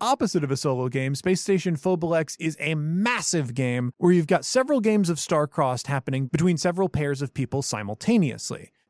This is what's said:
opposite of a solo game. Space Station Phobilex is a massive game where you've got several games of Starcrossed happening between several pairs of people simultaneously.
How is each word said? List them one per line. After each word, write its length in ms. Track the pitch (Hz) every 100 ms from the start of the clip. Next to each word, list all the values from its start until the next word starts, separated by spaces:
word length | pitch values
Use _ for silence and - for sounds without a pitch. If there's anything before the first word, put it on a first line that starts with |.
opposite 420 | 233 277 208 175
of 60 | 143
a 60 | 135
solo 340 | 147 127 127
game. 240 | 135 135
Space 260 | 139 - 185
Station 360 | - 190 185 156
Phobilex 600 | 185 180 165 165 156 -
is 200 | 160 -
a 140 | 147
massive 800 | 156 151 175 233 233 - 170 120
game 400 | 117 127 123 123 -
where 160 | 175
you've 140 | 180 156
got 180 | 180
several 360 | - 254 262 277
games 280 | 214 214 175
of 80 | 160
Starcrossed 680 | - 156 147 - 135 123 -
happening 400 | 139 135 131 135
between 320 | 147 180 160
several 320 | 180 175 185
pairs 320 | 151 143 135
of 100 | 139
people 300 | - 127 139
simultaneously. 1080 | - 107 101 110 - 233 147 110 - 120 - _